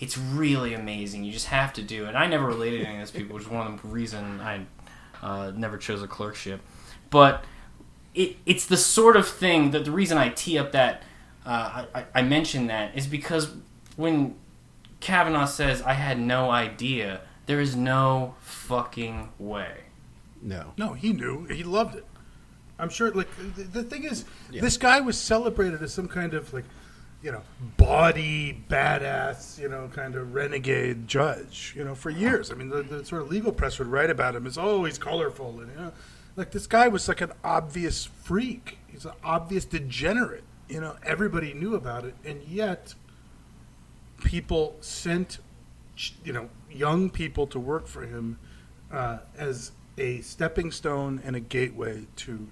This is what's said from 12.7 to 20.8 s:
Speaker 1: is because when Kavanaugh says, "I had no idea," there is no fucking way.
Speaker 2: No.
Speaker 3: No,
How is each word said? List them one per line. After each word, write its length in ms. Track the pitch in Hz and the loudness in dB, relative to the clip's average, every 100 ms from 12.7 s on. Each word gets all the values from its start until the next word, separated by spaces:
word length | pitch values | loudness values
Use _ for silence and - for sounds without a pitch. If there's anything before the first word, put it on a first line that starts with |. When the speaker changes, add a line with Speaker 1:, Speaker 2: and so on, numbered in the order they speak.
| 110 104 | 0 -2
Speaker 1:
is 120 | 139 139 | -4 -2
because 420 | 147 - 165 151 - - - - - | -4 0 0 0 -6 -18 -20 -16 -2
when 400 | 160 156 135 - - - - - - - | 2 4 2 -2 -18 -20 -20 -20 -20 -10
Kavanaugh 460 | - 185 165 156 139 | 2 4 6 4 2
says, 340 | - 143 123 | 2 2 2
"I 140 | 131 | 2
had 260 | 135 143 123 | 0 2 0
no 300 | 120 127 127 | 2 4 4
idea," 720 | 120 110 104 120 127 104 95 - - - | 4 2 -2 -2 -2 -2 -6 -12 -12 0
there 160 | 143 | 2
is 120 | 143 | 2
no 600 | 123 127 135 131 131 127 - | 2 2 6 6 4 0 -8
fucking 880 | - - - 123 117 - 113 110 113 - | -14 -12 -2 -2 -2 -6 -6 -6 -10 -10
way. 460 | 101 104 90 - - - - - - - | -8 -6 -8 -12 -18 -20 -20 -20 -20 -14
Speaker 2:
No. 320 | 113 90 73 | -8 -8 -8
Speaker 3:
No, 160 | - | -6